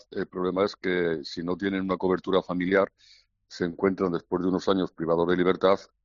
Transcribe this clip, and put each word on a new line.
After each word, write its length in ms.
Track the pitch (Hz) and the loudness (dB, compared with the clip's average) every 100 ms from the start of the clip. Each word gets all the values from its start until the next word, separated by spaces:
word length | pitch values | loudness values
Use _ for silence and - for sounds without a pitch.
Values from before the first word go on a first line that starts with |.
| - | -4
El 160 | 101 92 | -8 -8
problema 380 | 92 92 90 | -4 -2 0
es 120 | 101 - | 0 -2
que 440 | 92 90 85 80 | -2 0 0 -2
si 200 | 71 - | -6 -8
no 140 | 85 87 | -6 -4
tienen 260 | 98 98 | -2 -2
una 140 | 95 90 | -2 -2
cobertura 460 | 92 90 - 92 | 0 0 0 0
familiar, 500 | - 90 90 98 98 _ _ - _ _ _ | 0 -2 2 2 2 _ _ -20 _ _ _
se 160 | - | -6
encuentran 480 | 87 85 98 92 95 | -4 0 0 0 0
después 300 | 85 - 90 | -2 -2 -2
de 60 | 92 | 0
unos 200 | 90 101 | 0 2
años 240 | 95 87 | 0 0
privados 340 | - 82 82 85 | -4 0 2 2
de 80 | 90 | 2
libertad 420 | 90 90 92 98 - _ | 2 2 2 2 -2 _